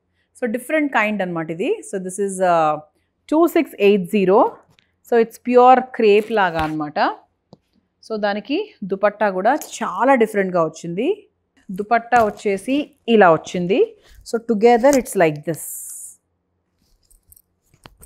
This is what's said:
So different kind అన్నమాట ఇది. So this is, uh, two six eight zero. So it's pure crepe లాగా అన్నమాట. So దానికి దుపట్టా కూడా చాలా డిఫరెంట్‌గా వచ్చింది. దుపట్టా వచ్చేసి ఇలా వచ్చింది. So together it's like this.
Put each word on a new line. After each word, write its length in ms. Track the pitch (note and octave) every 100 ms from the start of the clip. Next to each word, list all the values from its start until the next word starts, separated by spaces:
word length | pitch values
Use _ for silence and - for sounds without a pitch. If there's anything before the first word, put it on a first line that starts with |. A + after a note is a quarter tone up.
| _ _ _ -
So 60 | B3 A#3+
different 320 | - D#4 D4 C4
kind 200 | G#3+ G#3+ F3+
అన్నమాట 240 | E3+ D#3+ E3
ఇది. 140 | B3+ A4 -
So 100 | G3+ F#3
this 100 | F3+ G3
is, 80 | F#3 F#3
uh, 200 | E3+ D#3 D3+ - _ _ _ -
two 120 | D4+ E4+ F4
six 100 | C4+ - G3+
eight 160 | G#3 F3 G#3+
zero. 220 | F#3 G#3 G4+ - _ _ _ _ -
So 80 | A#3+
it's 160 | A3+ - -
pure 320 | B3 B3 B3+ A#3+ -
crepe 340 | A3 G3+ G#3 A3
లాగా 220 | F#3 D#3+ D#3
అన్నమాట. 320 | D#3 D3 E3+ C4 G#4+ _ _ _ - _ _ _ _ -
So 60 | A3
దానికి 320 | G#3 G3+ G#3+ D4+ G#4+ - F#3+
దుపట్టా 380 | G3 G#3 G#3 G#3+ F#3
కూడా 160 | G3+ D4+ - -
చాలా 360 | G#3 F3+ B3+ C4+
డిఫరెంట్‌గా 400 | G#3+ G#3 F#3+ F3+ D#3+
వచ్చింది. 400 | D#3+ E3+ E3+ C4+ G#4 - _ _ _ - F#3
దుపట్టా 400 | G#3 A#3 A#3 B3 G#3+
వచ్చేసి 460 | G#3 G#3+ G3 A3 C#4 - _ -
ఇలా 140 | A3+ F3+ D#3
వచ్చింది. 420 | - F#3 F3 A#3 A4+ - _ - -
So 80 | A3+ A3+
together 420 | G#3+ A#3 A#3+ C4 C#4
it's 120 | - G3
like 160 | E3 D3 D3
this. 140 | D#3 - - - - - - _ _ _ _ _ _ _ _ _ _ _ _ _ _ _ _ - _